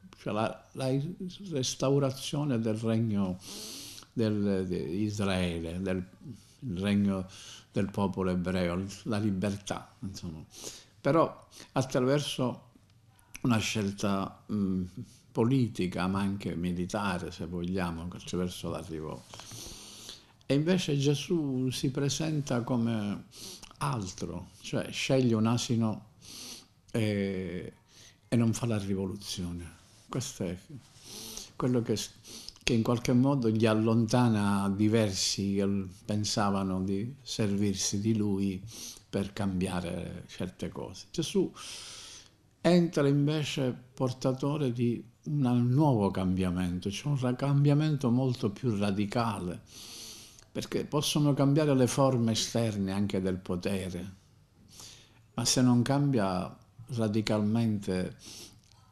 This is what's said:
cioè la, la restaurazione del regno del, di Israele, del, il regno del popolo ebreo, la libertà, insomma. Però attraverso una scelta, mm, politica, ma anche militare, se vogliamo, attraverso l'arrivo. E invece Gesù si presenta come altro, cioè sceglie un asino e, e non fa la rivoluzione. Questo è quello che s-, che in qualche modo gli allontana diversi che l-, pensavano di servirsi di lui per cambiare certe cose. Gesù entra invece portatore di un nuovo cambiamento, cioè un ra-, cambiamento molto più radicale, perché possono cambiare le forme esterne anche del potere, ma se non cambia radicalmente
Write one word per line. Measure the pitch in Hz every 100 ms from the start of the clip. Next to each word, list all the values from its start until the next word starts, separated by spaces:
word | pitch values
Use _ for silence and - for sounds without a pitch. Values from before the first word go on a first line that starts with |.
| - -
cioè | -
la, | 104 113 - -
la | - 131 139 147 180 185 - 196
restaurazione | 151 123 - 135 139 139 131 - 147 147 120
del | 113 107
regno | 113 113 113 101 95 92 - - - - - - -
del, | - 110 107 101 98 92
di | 90 67 90
Israele, | 107 101 98 92 90 82 82 87
del, | 95 92 90 - - - - -
il | 135 87
regno | 98 101 101 95 92 - - - -
del | - 98
popolo | - 98 92 92
ebreo, | 90 90 92 90 87 98 -
la | - 107
libertà, | 107 95 104 98 - 90 - -
insomma. | 98 95 87 78 - - - - - -
Però | 139 156 143 - - - -
attraverso | - 127 143 127 147 143 - 127 117 - - _ _ _ _ _ -
una | 131 113
scelta, | - - 101 101 104 98 98 - -
mm, | 104 95 92 90 - 120 - -
politica, | - 117 135 117 - 92 87 92
ma | 95
anche | 101 101 - 85
militare, | 90 87 90 107 101 87 85
se | - 82
vogliamo, | 87 87 95 87 82 87
attraverso | 87 - 87 90 90 85
l'arrivo. | 80 85 80 78 62 - - - - - - - - - - - _ -
E |
invece | 139 156 185 - 143
Gesù | 139 143 - 175 147 127 127
si | 127 143
presenta | 131 139 139 160 156 139 123
come | 117 123 113 113 104 98 - - - - - -
altro, | 143 127 92 - 87 85 - -
cioè | - 147 -
sceglie | - - 135 127
un | 113 110
asino | 120 - 113 113 107 - - - - - - - _ _
e, | 120 107 101 98 95 92 87 - - _ - - - _
e | 120
non | 117
fa | 110 120
la | 107
rivoluzione. | 98 98 98 101 - - 87 87 85 - - - -
Questo | 143 123 -
è | 180 185 - 147 - - - - - - - -
quello | 131 123
che | 113 104
s-, | - - - - - -
che | -
in | 117
qualche | 113 120 -
modo | 123 135 143 117
gli | 110 110
allontana | 107 113 113 110 123 120 107 101 101 98 98
diversi | 107 113 107 95 - - 98
che | 98 98
l-, | 98 92 90
pensavano | - 104 104 - 101 98 95 92
di | 95 98 120 139
servirsi | - - 107 101 104 95 - 104
di | 104
lui | 110 104 98 98 92 104 - - - -
per | - 98
cambiare | - 101 92 92 90 90 90 87 87 -
certe | - 92 - 87
cose. | - 57 - -
Gesù | - 156 202 - - - - - - - - - _ _ _
entra | 165 175 165 165 143
invece | 143 143 156 147 - 131 120 -
portatore | - 131 131 139 131 143 151 139
di | 120 131 113 - _ -
un | 147 127 123 120
nuovo | 127 151 120 98
cambiamento, | 95 95 92 92 87 90 90 101
cioè | 98 147
un | 143
ra-, | 127 123
cambiamento | 135 143 143 143 156 143 123
molto | 123 131 120 110
più | 98 131 104
radicale, | 101 98 101 120 117 101 90 82 - - - - - - - - -
perché | - - -
possono | - 147 147 160 147
cambiare | 139 139 143 151
le | 135 123
forme | - 135 127 117
esterne | 110 - 117 113 104 95
anche | 98 101 98
del | 92 92
potere, | - 92 98 98 92 87 95 95 _ _ _ _ - - - - - - _ -
ma | 120
se | -
non | 127 123
cambia | 117 139 143 131 95 92 90 - - - -
radicalmente | 120 110 107 107 107 104 110 117 104 101 92 90 - - - - - _ - -